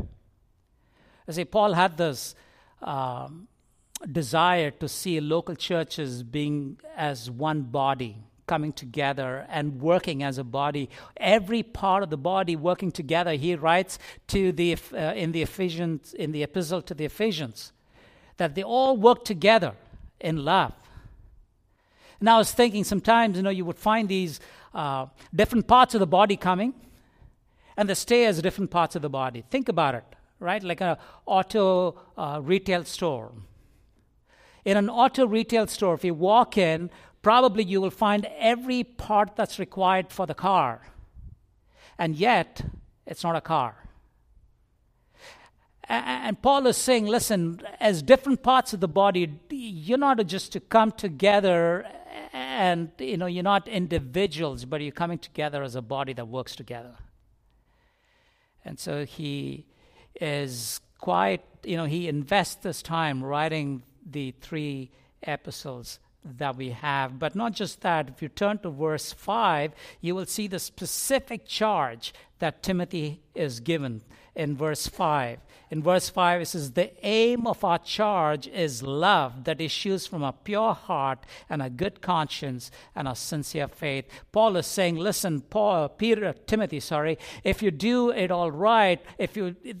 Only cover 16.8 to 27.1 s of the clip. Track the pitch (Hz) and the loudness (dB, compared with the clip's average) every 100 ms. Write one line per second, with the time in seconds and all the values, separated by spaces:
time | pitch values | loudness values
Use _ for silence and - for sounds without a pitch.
16.8 | - 151 151 - 220 160 131 - - _ | -6 -6 -6 -2 -2 -2 -6 -10 -18 _
17.8 | _ _ - _ _ - 170 143 196 247 | _ _ -20 _ _ -4 -4 -2 0 2
18.8 | 262 247 226 233 - 175 196 226 156 - | 4 6 6 6 0 2 6 6 4 -4
19.8 | - - - - - 160 139 185 139 - | -16 -20 -20 -8 -4 -2 2 2 2 -4
20.8 | - - - - - - _ _ _ _ | -20 -20 -20 -20 -20 -20 _ _ _ _
21.8 | _ _ - - 208 226 196 - 240 202 | _ _ -20 0 6 6 6 4 4 2
22.8 | 180 196 - 233 226 180 190 190 170 170 | -2 0 4 4 4 2 0 -2 -4 -2
23.8 | 214 220 208 190 180 135 - - - - | 0 2 2 0 -2 -6 -16 -20 -12 -6
24.8 | 147 135 135 - - 165 214 233 - 247 | -4 -4 -6 -14 -2 2 2 2 6 8
25.8 | 247 226 180 180 208 196 180 180 233 - | 8 4 4 6 6 4 0 0 0 -4
26.8 | - - _ | -16 -20 _